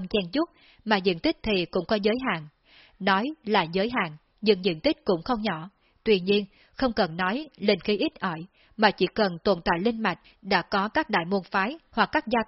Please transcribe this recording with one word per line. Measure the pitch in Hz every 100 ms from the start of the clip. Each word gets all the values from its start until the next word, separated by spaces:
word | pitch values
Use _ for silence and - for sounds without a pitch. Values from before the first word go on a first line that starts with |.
| 185
chen | 214 175
chúc, | 269 339 _ _ _
mà | 214 208
diện | 185 165
tích | 214 -
thì | 226 196
cũng | 170 190
có | 170 214
giới | 202 247 262
hạn. | 165 151 _ _ - - -
Nói | 190 190 262 311
là | 202 208
giới | 165 185 220
hạn, | 247 175 151 _ -
nhưng | 214 190
diện | 190 160
tích | 285 320
cũng | - 170
không | 165 233
nhỏ. | 214 160 165 _ _ _
Tuy | - 196
nhiên, | 180 208 202 _ _
không | - 262
cần | 220 180 165
nói | 185 247 311 -
linh | 208 196
khí | - 202
ít | 311 -
ỏi, | 190 160 175 _ _ -
mà | 214
chỉ | - 180
cần | - 202 170
tồn | 214 175
tại | 202 170
linh | 214 226
mạch, | 214 165 - _
đã | 196 190
có | - 202 208
các | 302 302
đại | 196
môn | 165 196 175
phái | 202 196 320 _
hoặc | - 196
các | 311 220
gia | 233